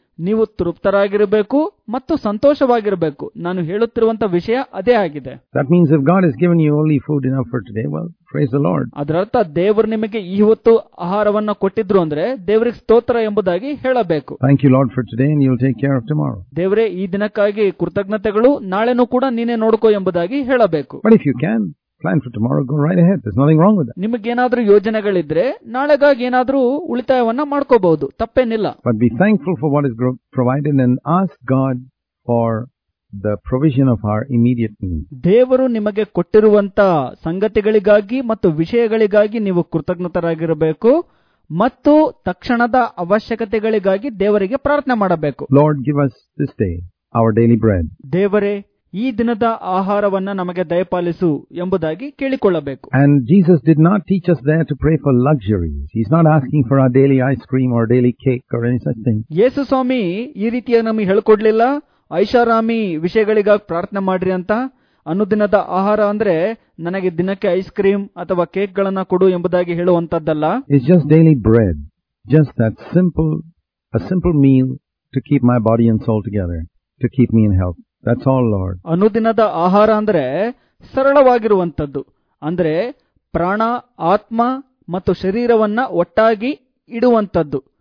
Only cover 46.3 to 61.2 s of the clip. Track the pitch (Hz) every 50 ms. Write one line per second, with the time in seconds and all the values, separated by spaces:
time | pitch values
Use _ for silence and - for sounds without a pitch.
46.3 | _ - 147 - - - 110 90 85 87 87 - _ _ _ _ - 117 113 113
47.3 | 104 113 117 117 117 107 110 110 98 87 80 80 - - - 135 139 180 202 202
48.3 | 190 208 202 202 208 202 202 _ _ _ _ _ - 190 240 262 226 202 233 233
49.3 | 240 196 240 226 226 - 175 185 185 190 196 196 202 208 208 202 190 190 190 202
50.3 | 202 190 180 180 175 185 180 151 170 175 185 - 185 180 175 175 165 - 185 165
51.3 | 147 - - - - - - 190 185 180 160 156 160 180 262 294 - - 277 269
52.3 | 262 262 - 196 175 160 143 139 135 - - - - 131 143 143 143 143 120 107
53.3 | 170 202 170 160 180 147 - 156 160 147 156 175 208 202 156 - 196 185 - 180
54.3 | 170 131 123 143 156 165 160 - 147 127 - 151 160 139 - 143 127 123 123 143
55.3 | 156 131 95 92 107 92 85 78 73 71 69 - - 113 110 98 156 170 165 151
56.3 | 156 151 135 - 151 151 127 113 139 135 131 127 123 135 135 139 135 131 127 135
57.3 | 139 - - - 127 131 131 127 120 117 113 110 123 127 123 123 117 _ - 139
58.3 | 123 127 - - - 120 117 120 127 117 - 147 143 110 - 123 110 107 113 -
59.3 | 151 175 226 262 - 285 277 - 269 262 262 247 262 254 208 170 175 208 247 285
60.3 | 294 190 202 233 226 247 208 247 233 233 226 226 220 220 208 180 190 214